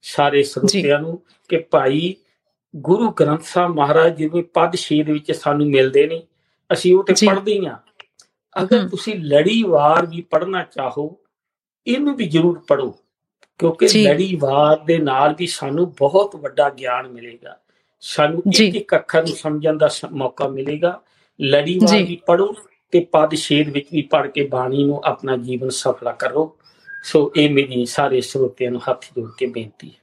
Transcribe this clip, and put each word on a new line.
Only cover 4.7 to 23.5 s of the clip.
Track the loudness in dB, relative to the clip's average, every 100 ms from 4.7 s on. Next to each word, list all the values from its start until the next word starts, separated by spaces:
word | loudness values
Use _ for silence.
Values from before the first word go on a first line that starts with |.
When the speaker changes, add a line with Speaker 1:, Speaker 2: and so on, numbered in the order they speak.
| -2
Speaker 1:
ਛੇ | -2 -2
ਦੇ | 0
ਵਿੱਚ | -4 -4
ਸਾਨੂੰ | -4 -2 0 2
ਮਿਲਦੇ | 2 4 2 2
ਨੇ, | -2 -12 _ _ _ _
ਅਸੀਂ | -2 4 4
ਉਹ |
ਤੇ | 4
Speaker 2:
ਜੀ। | 2 4
Speaker 1:
ਪੜ੍ਹਦੇ | 2 -2
ਹੀ | -4 -4
ਹਾਂ। | -10 _ _ -20 _ _ _ _ -6
ਅਗਰ | 2 2
Speaker 2:
ਹੂੰ। | 0
Speaker 1:
ਤੁਸੀਂ | -6 -6
ਲੜੀਵਾਰ | -6 2 4 4 2 2 4 4 4 0
ਵੀ | -8
ਪੜ੍ਹਨਾ | -4 -2 -2 -6
ਚਾਹੋ, | -8 -8 -8 -6 -10 -12 _ _ _ _ _ _ -4
ਇਹਨੂੰ | -2 -2 -2
ਵੀ | 0
ਜ਼ਰੂਰ | 2 2 -2 -2
ਪੜ੍ਹੋ, | -2 -2 -10 _ _ _ _ _ _
ਕਿਉਂਕਿ | -2 2 2
Speaker 2:
ਜੀ। | 4
Speaker 1:
ਲੜੀਵਾਰ | 4 2 0 -2 0 4 4 4 2
ਦੇ | 0
ਨਾਲ | 0 2 0 0
ਵੀ | -6
ਸਾਨੂੰ | -6 -6 -2 -4 0
ਬਹੁਤ | 2 2 0 -4
ਵੱਡਾ | -8 -2 -2
ਗਿਆਨ | -2 -6 -6 -8
ਮਿਲੇਗਾ, | -16 -20 -20 -20 -20 _ _ _ _
ਸਾਨੂੰ | -10 0 0 0 0
Speaker 2:
ਜੀ। | 2 2
Speaker 1:
ਇੱਕ | 0
ਇੱਕ | -2
ਅੱਖਰ | -2 2 0 0
ਨੂੰ | -6
ਸਮਝਣ | -6 -2 -2 0
ਦਾ | 0
ਸ-, | -2
ਮੌਕਾ | -10 -6 -6 -6 -8
ਮਿਲੇਗਾ। | -6 -8 -4 -4 -4 _ _ _ _
ਲੜੀਵਾਰ | 0 0 2 2 4 4
Speaker 2:
ਜੀ। |
Speaker 1:
ਵੀ | 0 -4 0
ਪੜ੍ਹੋ | 2 0 -4 -18 _ _
ਤੇ | 0 2
ਪਦ | 2 2
ਛੇ | -2 -2